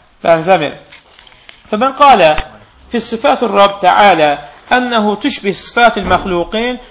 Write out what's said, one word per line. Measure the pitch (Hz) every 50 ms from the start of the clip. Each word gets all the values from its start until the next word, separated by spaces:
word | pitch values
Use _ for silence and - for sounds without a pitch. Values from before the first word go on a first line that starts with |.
| _ _ _ _ -
bənzəmir. | 170 165 160 160 180 190 165 147 135 - - - - - - _ _ _ - - - _ _ _ - - _ _ -
فَمَنْ | 214 208 254 269 269
قَالَ | 285 285 269 254 196 165 156 151 - - - - - - _ _ _ _ -
فِي | - 226
صِفَاتِ | 220 - 233 220 - 285 262 262
الرَّبِّ | 247 208 196 202 202 202 202 -
تَعَالَى | 190 180 180 208 208 202 175 160 151 147 143 139 - - - - - -
أَنَّهُ | 240 254 247 247 240 226 208 208 202
تُشْبِهِ | 202 - 277 - - - 196
صِفَاتِ | 175 - - - - 240 240 220 226 208
الْمَخْلُوقِينَ | 190 - 185 180 - 196 175 175 170 170 - 220 233 247 247 240 - -